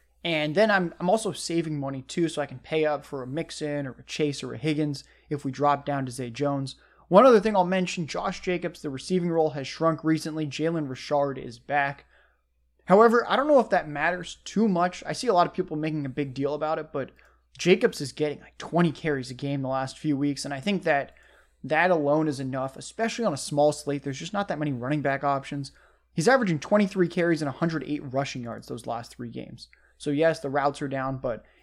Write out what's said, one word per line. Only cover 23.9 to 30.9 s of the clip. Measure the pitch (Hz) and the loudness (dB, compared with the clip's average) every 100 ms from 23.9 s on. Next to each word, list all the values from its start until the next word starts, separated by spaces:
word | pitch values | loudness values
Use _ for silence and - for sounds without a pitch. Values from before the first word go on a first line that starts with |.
| 143 | -4
There's | 139 131 | -6 -8
just | 165 | -6
not | 202 175 | -4 -4
that | 151 | -4
many | 151 | -4
running | 123 123 151 | -2 -2 -2
back | 139 139 | 0 0
options. | 143 139 - 143 135 - _ _ _ | 0 -2 -4 -8 -10 -14 _ _ _
He's | - 170 | 0 4
averaging | 262 208 156 | 4 4 -2
twenty-three | - 208 196 190 170 | 2 2 2 2 0
carries | 185 170 156 | 2 2 0
and | 147 | -2
a | |
hundred | - 165 160 139 | -2 -2 -2 -6
eight | 147 139 | -8 -4
rushing | 127 139 131 | -4 -4 -6
yards | 117 107 - | -10 -10 -12
those | 127 120 | -10 -8
last | 117 117 - | -8 -10 -12
three | 120 | -12
games. | 113 - 120 - _ _ _ | -12 -14 -16 -20 _ _ _
So | 147 | -2
yes, | 147 160 156 | 2 2 2
the | 139 | -2
routes | 139 139 139 | 0 0 -2
are | |
down, | 143 | -4